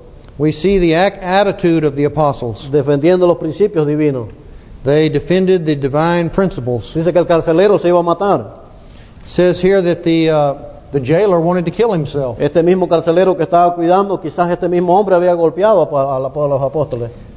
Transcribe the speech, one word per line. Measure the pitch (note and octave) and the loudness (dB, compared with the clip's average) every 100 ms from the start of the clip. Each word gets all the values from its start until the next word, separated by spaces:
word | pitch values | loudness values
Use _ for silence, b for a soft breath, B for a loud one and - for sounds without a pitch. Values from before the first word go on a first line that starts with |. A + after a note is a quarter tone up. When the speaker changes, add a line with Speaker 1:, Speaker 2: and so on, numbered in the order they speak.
| - B B - | -14 B B -2
Speaker 1:
we | D3+ | -2
see | D#3 F#3+ G3 | 0 0 2
the | F3 | 2
ac-, | D#3+ G3 G3 | 2 0 -2
attitude | F#3 F#3+ G3+ - F3 E3 | -2 0 0 0 0 2
of | D3+ C3+ | 0 0
the | C#3+ | -2
apostles. | D3+ D3+ C3+ A#2 G#2 C3+ | 0 -2 -2 -8 -10 -2
Speaker 2:
Defendiendo | D3 C#3+ C#3+ D#3+ F#3 F3 | -2 2 2 2 4 2
los | E3+ | 0
principios | D#3+ C#3 G#3 F3+ D3 | -2 -2 0 0 -2
divinos. | D3+ D3+ B2+ A2 - B B B B C3+ | 0 0 -2 -8 -14 B B B B 0
Speaker 1:
They | D3+ D#3 | 2 2
defended | C#3+ - F3+ F#3 F#3 D#3 | -2 0 0 2 0 0
the | D3 | -2
divine | C3+ D3 E3 F3 E3 | -2 0 0 0 0
principles. | - F#3+ D#3+ A#2+ A#2+ - | 0 -2 -2 -4 -6 -6
Speaker 2:
Dice | D#3 E3 | -4 0
que | E3 | 0
el | E3 | 2
carcelero | E3 D#3+ D#3+ G3+ F3+ | 0 2 2 4 2
se | E3+ | 2
iba | F3 | 2
a | |
matar. | E3+ E3+ G3+ D#3+ A2 - - - B B B B - | 2 -2 0 -2 -4 -16 -20 -20 B B B B -8
Speaker 1:
It | |
says | - F3+ F3 | 0 0 2
here | F#3 G3 | 2 2
that | F3 E3+ | 2 0
the, | E3+ E3 D#3+ | 0 2 2
uh, | D#3 C#3+ C#3 - - - | 2 0 -2 -12 -20 -6
The | C#3 | -6
jailer | B2 E3 G#3 F3 | 0 2 2 2
wanted | E3 F3+ E3+ | 2 0 -2
to | |
kill | - A#3 | -2 0
himself. | F3+ C#3+ C#3+ C3 A2+ | 0 -4 -4 -6 -2
Speaker 2:
Este | D3 E3+ | -2 2
mismo | E3 F#3 E3+ | 2 2 2
carcelero | E3 E3 E3 F#3+ E3+ | 0 2 2 2 0
que | |
estaba | D#3 F3 F3 F3 | 0 2 2 2
cuidando, | E3+ F#3 G3+ F#3 | 2 2 2 -4
quizás | D#3 - F3 | -6 -2 -2
este | E3+ F3 | 0 -2
mismo | F3 F3+ F#3 | 0 2 2
hombre | F#3+ F3+ | 2 2
había | F3+ | 2
golpeado | F3 E3 E3+ G#3 G3+ | 2 0 2 2 2
a, | D3 D3 C#3 C3 | 2 0 -2 -2
a | |
la, | C3+ | -4
a | D3 D3 | -4 -2
los | C3+ | 0
apóstoles. | C3+ D#3 C#3+ A#2+ A2+ B B | -2 -4 -4 -6 -8 B B